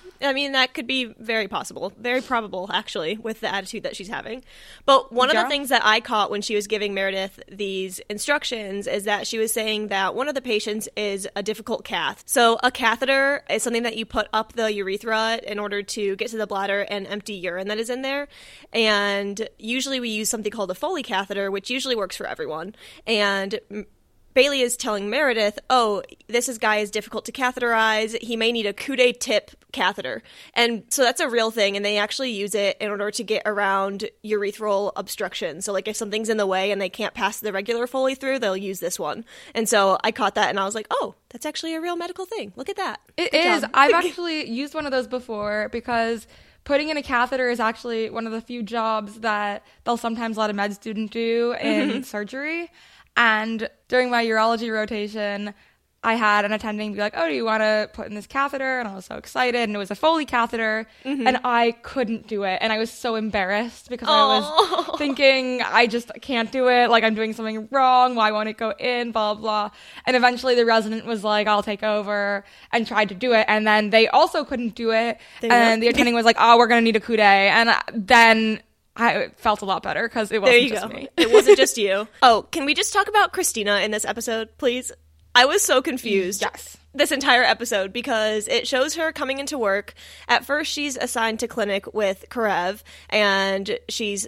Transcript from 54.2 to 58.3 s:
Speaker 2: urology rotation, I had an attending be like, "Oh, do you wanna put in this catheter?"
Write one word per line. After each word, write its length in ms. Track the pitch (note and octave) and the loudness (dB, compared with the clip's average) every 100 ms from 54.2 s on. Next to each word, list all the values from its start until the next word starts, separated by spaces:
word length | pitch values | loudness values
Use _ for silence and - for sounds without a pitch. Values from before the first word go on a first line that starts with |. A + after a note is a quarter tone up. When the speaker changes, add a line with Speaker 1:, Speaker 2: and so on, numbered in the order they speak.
Speaker 2:
urology 480 | A#3 A3 A3 A#3 A#3 | 2 2 2 2 -2
rotation, 800 | A3 G#3+ G#3+ G#3 G#3+ G#3 G3+ G#3 G3+ _ _ _ _ | -4 -4 -4 -6 -6 -6 -4 -8 -12 _ _ _ _
I 120 | A3+ | -2
had 320 | A3+ G#3+ G#3 G#3 | 2 4 2 2
an 60 | |
attending 420 | G#3+ A3+ G#3 G#3+ | -2 -4 -6 -6
be 60 | G3+ | -4
like, 120 | G#3 - | -4 -2
"Oh, 100 | E4 | -2
do 60 | |
you 100 | C4+ | -2
wanna 460 | A3+ A3 G#3+ G#3+ G#3+ | -2 0 2 2 -2
put 140 | - G3+ | -8 -10
in 80 | |
this 120 | G#3 | -12
catheter?" 520 | G3 | -8